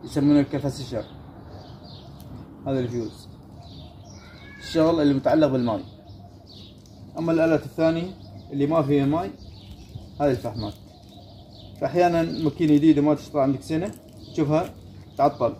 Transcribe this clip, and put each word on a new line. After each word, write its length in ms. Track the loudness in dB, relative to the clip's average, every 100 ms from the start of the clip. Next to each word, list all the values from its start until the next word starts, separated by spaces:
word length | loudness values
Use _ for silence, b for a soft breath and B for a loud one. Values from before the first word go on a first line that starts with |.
يسمونه 360 | -4 0 4 4
الكفاسيشر، 640 | 2 -2 -4 -6 -8 -8 -8 -16 -20 -20 -18 -18 -18 -20 -20 -20 -20 -20 -18 -18 -18 -12 -6
هذا 140 | -4
الفيوز 480 | -2 -4 -8 -12 -20 -20 -20 -20 -20 -18 -18 -20 -20 -20 -20 -20 -20 -18
الشغل 440 | -4 2 4 4
اللي 120 | 4
متعلق 320 | 4 2 4 4
بالماي. 340 | 2 0 -2 -6 -18 -20 -20 -20 -20 -20 -20 -20 -20 -20 -20 -16 -6
أما 140 | 0
الآلات 320 | 2 4 2
الثانية 460 | 0 0 0 0 -4 -10 -18 -18 -10
اللي 140 | -2 2
ما 160 | 2
فيها 240 | 4 2 2
ماي 240 | 0 -2 -10 -18 -20 -20 -20 -18 -18 -18 -2
هذه 100 | 0
الفحمات، 440 | 0 -4 -6 -8 -10 -20 -20 -20 -20 -20 -20 -20 -20 -20 -6
فأحيانًا 420 | -2 2 4 4
ماكينة 520 | 0 -2 -2 0 4
جديدة 280 | 6 6 6
ما 120 | 4
تشتغل 280 | 0 -2 0
عندك 200 | 2 0
سنة 280 | -2 -4 -4 -10 -18 -20 -8
تشوفها 420 | -2 2 2 0 -10 -20 -20 -16 2
تعطل 360 | 2 2 -2